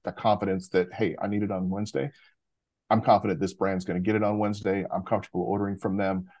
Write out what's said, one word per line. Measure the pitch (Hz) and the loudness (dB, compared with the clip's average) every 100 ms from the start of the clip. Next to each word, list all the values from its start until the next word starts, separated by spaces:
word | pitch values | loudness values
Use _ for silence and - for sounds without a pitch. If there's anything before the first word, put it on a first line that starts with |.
the | 101 | -10
confidence | - 113 104 98 95 - | -2 2 2 0 -4 0
that, | 92 90 | 0 0
hey, | - 101 - | 0 -2 0
I | 101 | -2
need | 104 | -2
it | 101 | -2
on | 95 92 | -2 -2
Wednesday. | 98 107 139 143 - - _ _ _ _ _ _ | -4 -4 -4 -4 -8 -20 _ _ _ _ _ _
I'm | 113 | 2
confident | 127 104 104 85 | 6 4 4 0
this | 95 | -2
brand's | - 95 95 | 0 0 0
gonna | 92 87 | -2 -2
get | 98 | 2
it | 107 | 2
on | 107 107 | 2 2
Wednesday. | 104 104 98 98 90 | 0 0 0 -2 -2
I'm | 92 | -6
comfortable | 92 104 - 90 | -2 -2 -2 -4
ordering | - 101 101 98 | -2 -2 -2 -2
from | 101 98 | -2 0
them, | 95 92 92 - | 0 -2 -6 -14